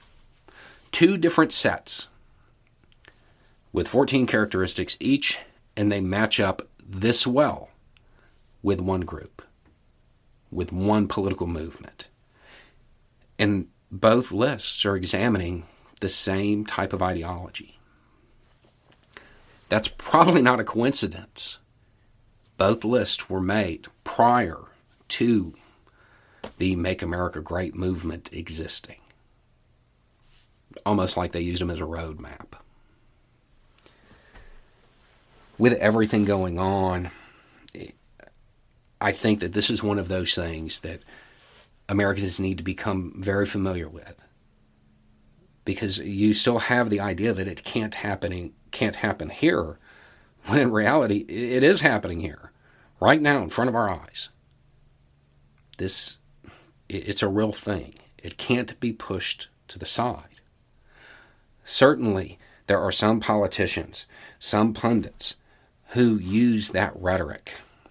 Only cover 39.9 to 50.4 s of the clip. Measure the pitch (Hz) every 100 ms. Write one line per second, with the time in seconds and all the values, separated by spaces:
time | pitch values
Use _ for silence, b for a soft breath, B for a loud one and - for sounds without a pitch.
39.9 | 101 90 92 87 - 85 82 80 - 82
40.9 | 82 - B B B B B B _ -
41.9 | 101 101 98 98 90 95 90 87 95 110
42.9 | 95 87 - 95 98 104 104 95 90 78
43.9 | 85 - - _ _ _ _ _ _ _
44.9 | _ _ _ _ _ _ _ - 95 104
45.9 | 95 - 98 104 107 127 117 - 123 113
46.9 | 104 101 90 110 95 95 85 - - 107
47.9 | - 101 98 87 90 85 - _ - 110
48.9 | - 107 - 76 - 156 175 80 76 b
49.9 | b b b b b